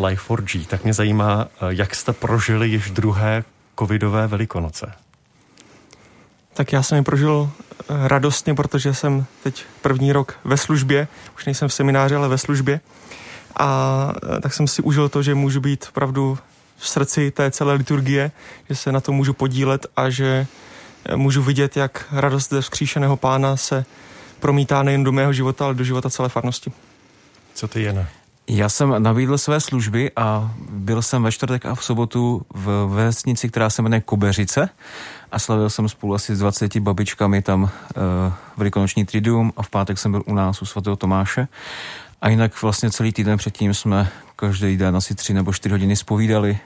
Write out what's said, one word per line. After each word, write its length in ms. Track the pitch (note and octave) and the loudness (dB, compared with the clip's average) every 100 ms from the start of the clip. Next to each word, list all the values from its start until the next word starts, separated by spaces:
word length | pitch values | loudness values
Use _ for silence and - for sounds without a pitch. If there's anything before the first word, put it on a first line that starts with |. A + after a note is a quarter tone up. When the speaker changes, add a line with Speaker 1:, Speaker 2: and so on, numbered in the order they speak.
| G2 | -2
Speaker 1:
Life 160 | F#2+ | -2
four 200 | - A#2 | -2 -4
G, 240 | G2 F2+ D#2 | -2 -6 -4
tak 180 | G2 | -4
mě 100 | A2 | -2
zajímá, 520 | G#2+ G#2+ G#2+ G#2 G#2 A2 - F#2 | 0 2 2 2 0 -2 -6 -4
jak 260 | F#2 G2 | -2 -2
jste 180 | - - | -4 -4
prožili 560 | A#2+ A2+ A2+ A2 A2 A2+ | -4 0 0 2 2 2
již 220 | G#2+ G2+ | 0 -2
druhé 540 | F#2+ G#2+ G2 G#2+ A2 A#2 _ _ - | -2 0 2 0 0 -4 _ _ -6
covidové 480 | G#2+ G#2+ G#2 G#2+ A2 | -2 0 0 0 0
Velikonoce. 680 | G#2 A2 F2+ E2 - - - _ _ _ _ _ - - - _ - - - - _ _ | -2 -4 -4 -6 -8 -14 -16 _ _ _ _ _ -20 -20 -20 _ -20 -20 -20 -20 _ _
Speaker 2:
Tak 180 | - C#3 | -4 0
já 100 | C#3 | 2
jsem 140 | C3 D3+ | 2 2
je 60 | |
prožil, 480 | C#3 C#3+ D3+ D3 D3 D3 - - | 4 4 4 2 0 -4 -18 -18
eh, 280 | - D3 C3+ | -6 -2 2
radostně, 460 | C#3 C#3 C#3+ - | 4 4 0 0
protože 400 | C#3+ C#3 C#3 C3+ | 0 0 0 0
jsem 300 | C3+ D3 C#3 C3+ - | 0 0 0 -2 -4
teď 220 | - C3 - - | -6 -6 -14 -4
první 300 | C#3 C3 C3+ | 0 2 4
rok 260 | C#3 C3 - | 2 0 -4
ve 120 | - C#3 | 0 0
službě, 520 | - D3+ C3 C#3+ D3 - - - | 2 0 4 2 0 -8 -20 -10
už 100 | - | -6
nejsem 220 | C3+ C#3+ | -2 -2
v 60 | |
semináři, 400 | - C#3 C#3 C3+ | 2 2 4 4
ale 140 | C#3+ C#3+ | 2 2
ve 100 | C3 | 0
službě. 420 | - C#3+ C3 D3 - - - - - - - - | 0 0 2 0 -4 -20 -20 -20 -18 -20 -18 -2
A, 560 | C#3+ C3+ C3+ C3+ C#3 - - - | 0 2 2 0 -2 -4 -6 -4
eh, 40 | |
tak 140 | C#3+ | -4
jsem 120 | - D3 | 0 -2
si 160 | - | 0
užil 260 | - D3 D3 | 0 2 2
to, 140 | C#3+ | 2
že 120 | C#3 | 0
můžu 260 | C#3 C#3 C#3 | 2 2 0
být 260 | C3+ C#3 - | 0 -2 -4
opravdu 500 | - C#3 C3 C3+ C3+ - _ _ _ | -4 -2 0 0 -2 -8 _ _ _
v 120 | - | -4
srdci 420 | - C#3 - C#3+ | -2 0 0 0
té 200 | - C#3 | 0 -2
celé 240 | - C#3+ | 0 0
liturgie, 560 | C#3 C3 D3 C3 C#3 C#3+ - - - _ | 0 0 0 2 0 0 -6 -20 -20 _
že 60 | |
se 180 | C#3 - | -6 -2
na 80 | C3+ | -2
to 120 | C3 | 0
můžu 200 | C#3 C3+ | 2 2
podílet 540 | C3+ C3+ C3 C3+ C3+ - - | 0 0 0 0 0 -2 -2
a 140 | C3 | -2
že, 360 | B2+ C3+ C3 C3+ - - - - - - | 0 2 2 -2 -8 -20 -20 -20 -16 -4
eh, 100 | - | 0
můžu 260 | C3+ C3+ | 2 4
vidět, 340 | C3+ C#3 C#3 - | 2 2 2 0
jak 300 | C3+ - - | -2 -4 -6
radost 380 | C#3 C#3 C3+ C3+ | 0 0 0 0
ze 100 | C#3 | -2
vzkříšeného 560 | C3 - C#3+ - C#3 C3+ | -2 -4 -2 0 2 2
Pána 400 | C3+ C3+ C3+ C3+ | 2 2 2 0
se 280 | - C3+ B2+ - - - - - | 0 -2 -4 -10 -20 -20 -20 -4
promítá 420 | C#3+ C#3+ C3+ C#3 | 2 2 2 2
nejen 220 | C#3 C#3 | 2 2
do 80 | C3+ | 2
mého 200 | C3+ C#3 | 2 2
života, 320 | C3+ C3 C3 | 2 0 0
ale 100 | C#3+ | -2
do 100 | C3 | -2
života 260 | B2+ B2+ B2+ | -2 -2 -2
celé 180 | - B2+ | -2 -2
farnosti. 440 | A#2+ A#2+ A#2+ - - - _ _ _ _ _ _ | -2 -2 -4 -8 -14 -20 _ _ _ _ _ _
Speaker 1:
Co 140 | - A2 | -10 -6
ty, 140 | A2+ | -4
Jana? 240 | G#2+ G2 F2 - _ _ - | -2 -2 -4 -8 _ _ -4
Speaker 3:
Já 200 | A2 G#2 | 0 2
jsem 340 | - C#3+ A#2 | 2 2 4
nabídl 360 | A2+ A2+ C3 C#3+ | 4 4 2 0
své 220 | - D3+ | 2 0
služby 500 | - C3 G#2+ G#2+ C3+ - | 0 -2 0 0 -2 0
a 380 | A2+ G#2+ A2 A2+ - | 0 0 -2 -6 -10
byl 320 | G2+ G2 A2+ | -8 -2 -2
jsem 200 | A2+ B2+ | 0 0
ve 100 | A2+ | 0
čtvrtek 340 | A2 B2+ B2+ - | 0 -2 -4 -4
a 80 | |
v 100 | B2 | -6
sobotu 580 | - A#2 A#2 B2 A#2+ A#2 - | -4 -2 -2 0 0 0 -4
v 320 | - G2+ G2+ G2+ | -8 -2 0 0
vesnici, 540 | G2+ A2+ A#2 - A#2+ A#2 | 2 0 0 -2 -2 -2
která 220 | A2+ A2 | 0 0
se 120 | - | 2
jmenuje 180 | A2+ A2+ | 2 0
Kobeřice, 680 | - G#2 G2+ F#2+ G2 - E3+ - - - - - - | 0 2 2 2 0 0 -2 -4 -20 -18 -16 -18 -8
a 60 | A2+ | -6
slavil 320 | - A2 G#2+ | 0 0 0
jsem 180 | - G#2+ | 0 -2
spolu 260 | - G#2 | -2 -2
asi 220 | G2+ - G2+ | -2 -2 0
s 20 | |
dvaceti 420 | G2+ G2 G#2+ A2+ | 0 0 -2 0
babičkami 600 | G2+ F#2+ G#2 - G#2 G2 | 0 0 -2 0 2 2
tam, 280 | G2 F#2+ G2 | 2 2 2
eh, 640 | - - - F#2+ F2+ F#2 F2+ - - | -2 -12 -4 0 0 0 -2 -10 -4
velikonoční 480 | G2+ G2 G2 - | -2 2 0 0
triduum 480 | G2+ A2 G#2+ A#2 A2+ - | 0 0 2 2 2 -2
a 60 | |
v 80 | G#2+ | -4
pátek 280 | G#2 G2 G2 | -2 -2 -2
jsem 140 | A2 | -2
byl 100 | G2+ - | -2 0
u 80 | |
nás 280 | G2+ F#2+ F#2+ | 0 0 -2
u 40 | F#2+ | -6
svatého 300 | - G2 G2 | -6 -4 -2
Tomáše. 520 | F#2+ F#2+ G2 - C3 - - - - - - - | 0 0 0 -2 -4 -6 -16 -14 -14 -16 -18 -4
A 60 | G#2+ | 2
jinak 340 | A2 A2+ - | 4 2 0
vlastně 280 | A2 G2+ A2+ | -2 0 0
celý 220 | - A2 | 0 -2
týden 260 | G#2+ G#2 G#2+ | 0 0 0
předtím 360 | - - G#2 | -2 -2 0
jsme 340 | G2 A2 G2 G2 - - - | 0 0 2 0 -4 -20 -6
každý 400 | G#2 F#2 G2 F#2+ | -2 0 0 2
den 200 | F#2 F#2 | 2 2
asi 180 | F#2 | 0
tři 200 | G2 - | -4 -2
nebo 180 | G2 F#2 | 0 0
čtyři 200 | F#2+ G2+ | -2 0
hodiny 240 | G2+ G2 G2+ | 0 2 0
zpovídali, 600 | - G#2 A2 G#2+ G#2 G2+ | 0 0 2 2 2 -2